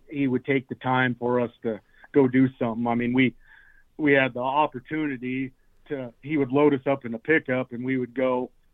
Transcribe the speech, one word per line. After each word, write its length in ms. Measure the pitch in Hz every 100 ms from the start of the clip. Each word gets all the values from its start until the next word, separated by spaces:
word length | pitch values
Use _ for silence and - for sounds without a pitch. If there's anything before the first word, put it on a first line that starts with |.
| -
he 180 | 143 139
would 180 | 123 -
take 220 | 135 131
the 80 | 120
time 400 | 131 127 127 120
for 220 | 120 123
us 100 | 117 -
to 160 | 117 104 _ _ -
go 140 | 143 131
do 200 | 131 131 -
something, 260 | 120 113 120
I 80 | 117
mean, 180 | 120
we, 200 | 127 127 - - - _ _ _ -
we 160 | 151
had 200 | 139 131
the 60 | 120
opportunity 1080 | 127 143 151 127 - 156 151 127 123 131 131 - _ _ -
to, 240 | 143 123 -
he 160 | 135 156
would 140 | 131
load 220 | 139 147 139
us 100 | 139
up 200 | 139 117
in 80 | 117
a 40 |
pickup 520 | - 156 143 127 127
and 120 | 120
we 140 | 127 131
would 160 | 120
go, 380 | 120 127 127 127 _ _